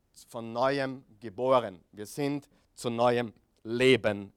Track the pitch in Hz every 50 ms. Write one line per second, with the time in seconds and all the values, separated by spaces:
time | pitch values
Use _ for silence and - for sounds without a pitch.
0 | _ _ _ - - _ - 117 117 113 113 120 131 135 143 139 135 135 131 135
1 | - _ 110 _ 117 110 92 113 127 131 131 123 117 101 92 82 _ _ - 104
2 | 104 - - 147 143 139 143 143 - _ _ _ _ _ _ - - 123 117 117
3 | 120 123 123 120 120 107 - _ _ _ _ _ - 110 117 120 127 131 127 107
4 | 98 110 101 101 98 101 _